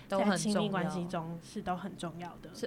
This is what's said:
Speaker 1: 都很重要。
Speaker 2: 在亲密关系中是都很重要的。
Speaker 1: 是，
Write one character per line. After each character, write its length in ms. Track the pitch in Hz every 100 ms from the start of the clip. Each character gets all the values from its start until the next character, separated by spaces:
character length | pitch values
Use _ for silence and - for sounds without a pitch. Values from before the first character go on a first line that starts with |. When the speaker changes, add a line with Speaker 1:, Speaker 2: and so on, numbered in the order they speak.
| -
Speaker 1:
都 120 | 196
很 40 |
重 60 | 202
要。 60 | 175
Speaker 2:
在 20 |
亲 200 | 208 202
密 120 | -
关 200 | 190 165
系 160 | 180 175
中 320 | 180 165 170
是 180 | - 214
都 160 | 185 180
很 180 | 185 175
重 200 | 170 165
要 160 | 175 -
的。 80 | 147
Speaker 1:
是， 120 | -